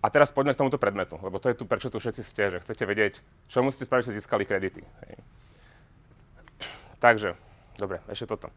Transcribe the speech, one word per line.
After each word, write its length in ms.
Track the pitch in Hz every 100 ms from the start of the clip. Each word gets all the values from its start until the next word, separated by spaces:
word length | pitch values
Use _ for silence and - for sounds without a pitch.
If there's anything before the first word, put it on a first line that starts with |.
A 80 | -
teraz 240 | 147 151
poďme 240 | - 139 131
k 80 |
tomuto 160 | 139 131
predmetu, 400 | 101 101 92 82
lebo 160 | 95 92
to 160 | 131
je 80 | 120
tu, 80 | 92
prečo 240 | 110 127
tu 80 | 113
všetci 220 | 117 110
ste, 320 | 104 - 101 90
že 80 |
chcete 240 | - 110 98
vedieť, 320 | 101 104 - - - -
čo 80 | -
musíte 240 | 131 131
spraviť, 160 | 127 127
aby 60 | 120
ste 80 | 104
získali 320 | - 110 98
kredity. 320 | 98 95 -
Hej. 320 | - - - - - - - - - - - - - - - - - - - - - -
Takže, 400 | 120 110 104 85 - - - -
dobre, 240 | 101 90 -
ešte 240 | 101 -
toto. 160 | 107 82